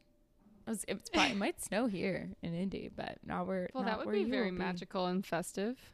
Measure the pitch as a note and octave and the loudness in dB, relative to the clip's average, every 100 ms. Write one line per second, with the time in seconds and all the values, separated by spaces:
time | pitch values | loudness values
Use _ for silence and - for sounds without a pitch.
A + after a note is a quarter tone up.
0 | - _ _ _ - - - A3 - G3+ | -20 _ _ _ -20 -12 -4 -4 -2 -4
1 | - D#4+ C#4+ G3+ B3 - - G3+ B3+ F#3+ | 2 4 4 4 0 -2 -2 2 2 2
2 | G3 F3 F3 - E3+ E3+ F#3+ - - - | 0 0 -4 -6 -4 -2 -2 -2 -6 -6
3 | - - - F3+ F3+ F#3+ F3+ C4 A#3+ A3 | -6 -6 -4 -2 0 -2 -2 0 0 0
4 | A#3 G#3 A3 C4 G3+ F3+ F3 F3+ F#3+ F#3+ | 2 2 4 2 2 0 -2 -2 -4 0
5 | F3+ F#3 - E3 F3+ - G#3 B3+ - | 2 2 2 -2 -2 -2 -2 -2 -12